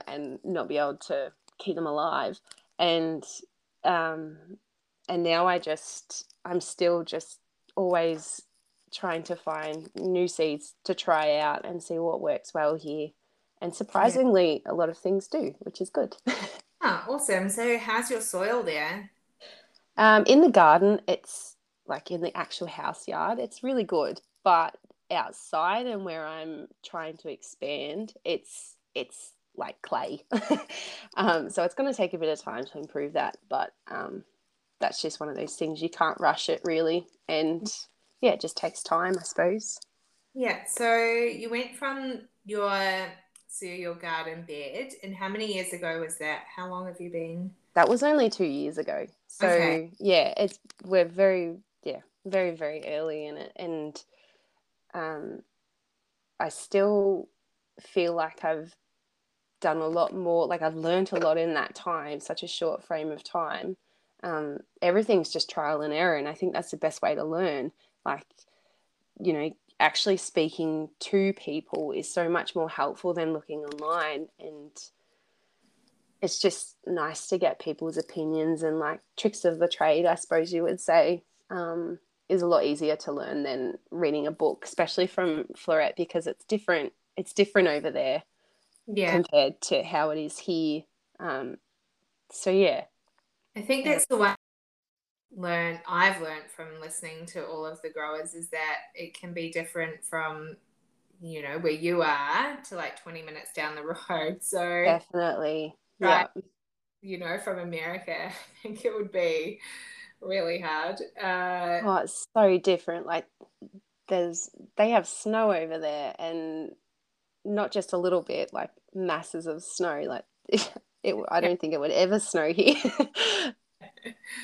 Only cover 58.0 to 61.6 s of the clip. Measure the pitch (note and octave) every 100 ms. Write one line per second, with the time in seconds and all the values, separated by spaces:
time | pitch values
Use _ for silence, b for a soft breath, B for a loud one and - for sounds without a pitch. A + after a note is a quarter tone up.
58 | E3+ E3+ D#3+ - E3 D#3+ D#3+ - _ _
59 | _ _ _ _ _ _ E3+ D#3+ D#3+ E3+
60 | E3 F#3+ F3 E3+ D3+ F3 D#3+ D#3+ D#3+ F3+
61 | F#3+ F3 E3 D#3+ E3 D3+